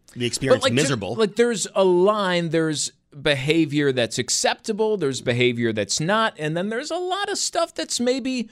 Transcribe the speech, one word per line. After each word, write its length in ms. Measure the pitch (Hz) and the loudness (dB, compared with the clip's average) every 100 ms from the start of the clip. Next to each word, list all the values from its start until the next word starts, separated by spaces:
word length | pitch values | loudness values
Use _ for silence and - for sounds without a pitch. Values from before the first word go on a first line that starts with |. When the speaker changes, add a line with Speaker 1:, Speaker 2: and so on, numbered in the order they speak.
| _ | _
Speaker 1:
the 100 | - | -6
experience 380 | 117 117 135 131 | -4 -2 2 2
Speaker 2:
But, 80 | - | 4
like, 20 | |
ju-, 40 | 120 | 2
Speaker 1:
miserable. 380 | 147 135 92 | 0 0 -4
Speaker 2:
like, 220 | 127 220 - | -2 -2 2
there's 300 | 240 220 - | 2 2 -2
a 100 | 202 | 2
line, 640 | 190 175 190 214 190 175 170 | 4 6 4 2 0 0 0
there's 440 | 160 160 147 - - _ 143 | 0 0 -2 -6 -8 _ -6
behavior 720 | 143 139 135 156 160 143 143 | -2 0 2 2 2 2 2
that's 260 | 127 110 - | 2 -2 -2
acceptable, 760 | 120 - 247 240 - 208 220 208 | -2 0 0 -2 -4 -2 0 0
there's 240 | 147 123 | -2 -2
behavior 520 | 135 120 123 120 117 | -2 2 2 2 0
that's 260 | 107 101 - | 0 -2 -2
not, 340 | 156 214 220 - | 0 0 0 -2
and 180 | 151 165 | -4 -4
then 140 | 202 | -4
there's 200 | 226 302 | -4 -4
a 60 | 330 | -4
lot 320 | 359 370 415 | -4 -4 -4
of 80 | 392 | -4
stuff 380 | - 349 330 | -4 -2 -4
that's 260 | - 214 - | -4 -6 -2
maybe 480 | 240 262 254 254 220 | 0 0 -2 -4 -6